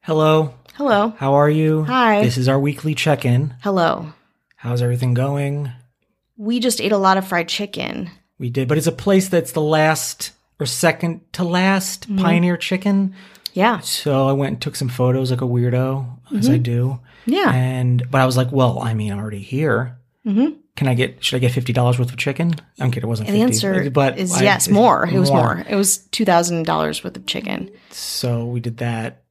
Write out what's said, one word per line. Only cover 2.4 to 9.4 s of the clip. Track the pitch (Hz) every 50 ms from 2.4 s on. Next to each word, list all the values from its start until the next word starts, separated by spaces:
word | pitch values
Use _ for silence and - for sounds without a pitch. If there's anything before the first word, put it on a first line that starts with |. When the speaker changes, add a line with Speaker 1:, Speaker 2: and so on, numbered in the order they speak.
| 123
Speaker 1:
our | 131 135 139
weekly | 139 147 143 - - 156 151
check-in. | - - 156 147 139 - 123 120 123 147 147 - -
Speaker 2:
Hello. | - 202 196 185 170 156 - - 165 156 - _ _ _ _ _ _ _ _
Speaker 1:
How's | _ - 120 120 123
everything | 120 120 123 120 127 123 123
going? | 120 131 139 143 143 143 139 143 147 147 127 123 123 _ _ _ _ _ _ _ _ _ _ _
Speaker 2:
We | - 208 214 240 247
just | 226 254 233 -
ate | - 202
a | 214
lot | 196 190 190 190
of | 190 190
fried | 190 185 175 170 170
chicken. | - - 208 202 - - - - - - 180 170 - _ _ _ _ _
Speaker 1:
We | 127 120
did, | 123 135 131
but | 123 151
it's | 160 156
a | 170
place | 165 - - 202 196 190 190 190
that's | 185 170